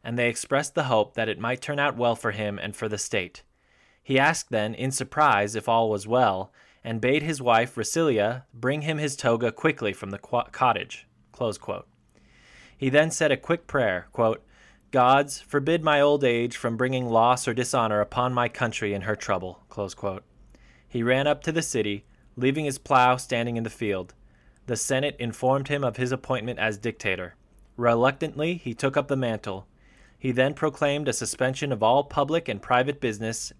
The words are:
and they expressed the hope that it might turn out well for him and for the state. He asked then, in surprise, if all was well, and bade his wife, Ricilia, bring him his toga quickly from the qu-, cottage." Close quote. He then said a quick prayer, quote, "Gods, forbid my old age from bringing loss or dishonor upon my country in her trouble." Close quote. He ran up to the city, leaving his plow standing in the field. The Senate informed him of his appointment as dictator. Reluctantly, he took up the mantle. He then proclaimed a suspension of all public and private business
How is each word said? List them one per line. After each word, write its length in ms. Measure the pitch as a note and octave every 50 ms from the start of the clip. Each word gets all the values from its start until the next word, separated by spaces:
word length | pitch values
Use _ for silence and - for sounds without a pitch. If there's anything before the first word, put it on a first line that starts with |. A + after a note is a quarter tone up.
| -
and 120 | A#2+ A#2
they 120 | A#2+ A#2+ A#2+
expressed 480 | A2+ - - - C#3 C3+ D3+ - -
the 80 | E3+ D3+
hope 300 | C3 B2 A2 G#2 - -
that 140 | - A2+ A2
it 120 | G2+ -
might 200 | G#2+ A#2 B2+ B2+
turn 200 | - - D3 C#3+
out 160 | C#3+ D3 B2+
well 180 | A#2+ A#2+ A#2+ A#2
for 160 | - - A#2
him 300 | G2+ G#2+ G#2+ G#2 G2+ G2+
and 160 | - G2+ G2+
for 120 | - A2+ G#2+
the 80 | G#2
state. 460 | G2+ - - - G2+ F2+ F2+ - - - _ _ _ _ _ _ _ _ _ _ _
He 200 | _ - C3+ C3
asked 300 | C3+ D3+ E3 - - -
then, 220 | A#2+ A2 G#2 A2 A2+
in 200 | - B2 C3+ C3+
surprise, 640 | - C3 - - D3 D3+ C#3+ A#2 G2+ G#2 G#2 G#2+
if 120 | A2 G2+ -
all 220 | A2+ A#2 A2+ A2
was 160 | G#2+ G2+ F#2+
well, 460 | G#2 A#2 B2+ B2+ G#2+ F#2+ F#2 G2 - _ _ _ _ _ _ -
and 160 | A#2 A2+ A2+
bade 240 | G#2+ B2 C3+ D3+ D3+
his 180 | D#3+ D#3+ C3+ C3
wife, 340 | A#2+ A#2 A2+ A#2+ B2+ -
Ricilia, 680 | A#2+ G#2+ - - E3 E3 D3+ B2 G#2+ G2+ G#2+ A#2+ B2+ - _ -
bring 280 | A#2 A#2 B2+ C#3 D3+ D3
him 160 | D#3 D#3 D3+
his 180 | D3+ D3 C#3
toga 340 | - - B2+ A#2 A2+ A#2+ A#2
quickly 420 | A2 - - D#3 D3 - A#2+ G#2 F#2
from 180 | - - F#2+
the 80 | F#2+ G2+
qu-, 340 | - - - A#2+ A#2+ - -
cottage." 560 | - C3 B2 A2 G2+ - - - - - _ _ _ _ _ -
Close 260 | - B2+ A2+ G2+ -
quote. 300 | - - G2 F2+ E2+ _ _ _ _ _ _ _ _ _ _ _ _ _ - - - - _
He 140 | - C3+ C3
then 200 | B2+ D3 D#3 D#3+
said 220 | D#3+ - E3+ D3+ C#3
a 40 |
quick 300 | - - - E3+ E3+ -
prayer, 420 | - - C#3+ B2 G#2+ F#2 F2+ F2 - -
quote, 320 | - A#2 A2 A2 - _ _ _ _ _ _ _ _ _ _
"Gods, 500 | - C3 B2 B2 B2+ C#3 C#3+ C#3+ - -
forbid 420 | - - - D3 C3+ D#3 E3 E3+ D#3
my 180 | D#3 D3 C#3+
old 220 | C#3+ D3 D3 C#3+ C3+
age 340 | B2+ A#2+ A#2 A#2+ A#2+ A#2+
from 200 | - - A#2+ A#2
bringing 320 | A2 B2+ B2+ C3 B2+ B2+ A#2+
loss 400 | A2+ A2+ A2+ A#2+ B2+ B2 - -
or 60 | A2+
dishonor 460 | A#2+ B2 - - C3 A2+ A2 G#2+ G#2
upon 340 | G#2 - - B2+ B2 B2+ B2+
my 140 | B2 A#2+ A#2
country 440 | - - B2+ A#2 G#2+ - A2+ G2+ G2+
in 100 | G2 F2+
her 140 | G#2 G#2+
trouble." 480 | - - - G2+ F#2 F#2 F#2 F2 - _ -
Close 240 | - - G2+ F#2+ -
quote. 300 | - - G2+ F#2 F#2 - _ _ _ - - - - _ - - _ _
He 160 | _ - B2 A#2
ran 240 | A#2+ B2+ C3 C#3
up 160 | D3 D3 D3 -
to 80 | E3 D#3
the 100 | E3 D#3+
city, 420 | - - A#2+ G#2 G#2 G2+ G2+ - _ _ _ _ _ -
leaving 280 | - B2 C3+ C#3 D#3 D#3
his 140 | C#3+ C3+ -
plow 380 | - - C#3+ B2+ B2 B2+ B2+
standing 400 | B2+ - - B2+ A#2 A#2 A#2+ A#2
in 60 | A#2 A2+
the 80 | A2+
field. 420 | - - A#2 G#2 G2 F#2 F2+ F2+ - _ _ _ _ _ _ _ _ _ _
The 100 | - A#2+
Senate 400 | A2 - - C#3 C3 C#3 D3 - -
informed 500 | B2 A#2 G#2+ - - B2+ C3+ C#3 C3+ C#3
him 140 | D3 C#3+ C#3
of 140 | B2 A#2+
his 160 | - B2+ B2 B2
appointment 460 | B2+ - - C3 B2+ G#2+ A#2+ A#2+ -
as 180 | G#2+ A2 G#2+
dictator. 600 | G2 G#2 A#2+ G#2+ - - G#2 F#2 F2+ F#2 F2 - _ _ _ _ - - _ _
Reluctantly, 800 | - A#2+ A#2+ A#2 A#2 A#2+ C3+ C#3+ - F3+ D3+ - C3+ D3+ E3 F3+
he 180 | E3+ - B2+ A2+
took 220 | - - C3+ C3
up 120 | D3 C#3 -
the 80 | C#3+
mantle. 500 | C3 B2+ A#2+ A2 G#2 - G#2+ F#2+ G2 G2+ _ _ _ _ _ _ _ - _ _ _
He 140 | - C3 A#2+
then 220 | B2 C3 C#3+ D3+
proclaimed 540 | - - D3+ C#3+ - D3+ C#3+ C#3+ D3 D3+ C#3
a 40 | A#2
suspension 580 | - B2+ - - - B2+ C3 C3 - D#3 C#3+
of 120 | C3 G#2 A2
all 200 | A2 B2 C#3+ D3
public 440 | - - D3+ C#3+ C#3 D#3 E3+ E3 -
and 120 | A2 G2+
private 400 | - - B2+ B2 B2+ C#3 C#3+ C#3
business 520 | - A#2+ G#2+ G2+ A2+ A2 A2+ - - - - -